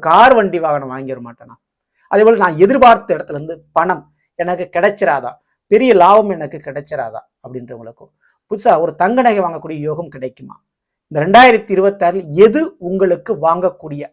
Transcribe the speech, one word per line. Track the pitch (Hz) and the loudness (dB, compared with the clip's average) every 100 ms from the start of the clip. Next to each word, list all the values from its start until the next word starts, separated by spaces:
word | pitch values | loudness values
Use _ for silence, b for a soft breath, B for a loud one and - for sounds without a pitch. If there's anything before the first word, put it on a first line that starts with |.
| 160 | 2
கார் | 180 254 233 | 4 6 4
வண்டி | 190 165 160 | 0 -2 -4
வாகனம் | 147 135 131 | -4 -6 -12
வாங்கிட | 135 123 120 | -12 -14 -16
மாட்டேனா, | 117 120 117 _ _ _ _ _ | -20 -20 -20 _ _ _ _ _
அதே | 202 220 | 2 4
போல | 226 185 | 4 0
நான் | 156 196 | 2 2
எதிர்பார்த்த | 269 247 - - 156 | 6 6 4 0 -6
இடத்துல | - 143 | -6 -12
இருந்து | 160 160 _ 160 | -12 -14 _ -2
பணம் | 175 160 - _ _ - | -2 -4 -10 _ _ -8
எனக்கு | 170 175 180 175 | -6 -6 -6 -2
கிடைச்சிராதா, | 196 202 170 139 123 - _ _ _ | -2 0 -2 -2 -6 -16 _ _ _
பெரிய | 214 254 202 | 2 4 4
லாபம் | 175 214 208 170 | 6 4 2 -6
எனக்கு | 147 156 143 | -10 -12 -14
கிடைச்சிராதா | 139 143 143 113 110 - _ 123 | -14 -10 -10 -10 -12 -20 _ -18
அப்படின்றவங்களுக்கும் | 127 120 117 113 _ - _ _ _ _ | -16 -16 -18 -20 _ -20 _ _ _ _
புதுசா | 208 - 165 | -2 0 2
ஒரு | 160 151 185 | 0 -2 -2
தங்க | 247 240 | 2 0
நகை | 202 175 | 0 -4
வாங்கக்கூடிய | 160 160 156 147 | -8 -12 -10 -8
யோகம் | 151 165 139 | -8 -12 -14
கிடைக்குமா, | 127 - 131 - _ _ _ _ _ | -14 -14 -20 -20 _ _ _ _ _
இந்த | 147 | -4
ரெண்டாயிரத்தி | 165 226 254 220 - 190 | 2 4 6 2 -2 0
இருபத்தாறில் | 196 196 175 190 160 151 | 0 0 -4 -4 -6 2
எது | 220 269 330 - 175 | 4 4 -4 -8 -8
உங்களுக்கு | 190 190 170 - 170 160 | -2 0 -2 -4 -4 -2
வாங்கக்கூடிய, | 175 180 180 156 147 143 | 0 -4 -6 -14 -14 -14